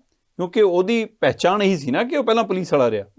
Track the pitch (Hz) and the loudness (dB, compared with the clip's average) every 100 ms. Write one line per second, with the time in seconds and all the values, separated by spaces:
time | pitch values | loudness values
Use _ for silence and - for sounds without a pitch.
0 | _ _ _ - 175 220 202 175 185 233 | _ _ _ -10 -4 2 4 4 0 -2
1 | 214 _ 143 - 175 202 196 180 139 151 | -4 _ -2 0 0 2 2 0 -2 -2
2 | 240 294 226 226 220 185 175 147 120 107 | -2 -2 0 0 0 -4 -2 0 2 0
3 | 95 | -8